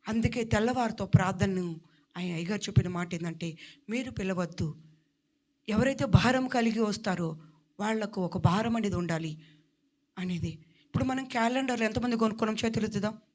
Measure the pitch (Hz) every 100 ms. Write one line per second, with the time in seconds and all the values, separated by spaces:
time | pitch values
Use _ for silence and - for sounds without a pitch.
0 | - 226 226 247 226 220 226 254 233 -
1 | 196 - 185 185 196 185 180 160 - _
2 | _ 175 180 165 170 208 - - 180 175
3 | 175 175 170 165 170 156 - - - 233
4 | 254 240 190 185 170 175 165 - - _
5 | _ _ _ _ _ _ - 214 254 277
6 | 277 190 226 262 254 254 233 220 214 202
7 | 208 175 165 160 - _ _ - 208 220
8 | 214 202 175 180 170 185 226 226 208 175
9 | 175 165 160 151 - - _ _ _ _
10 | _ - 180 175 165 156 - _ _ -
11 | 262 262 262 240 233 254 262 240 220 214
12 | 240 233 226 220 220 220 226 226 214 208
13 | 208 220 _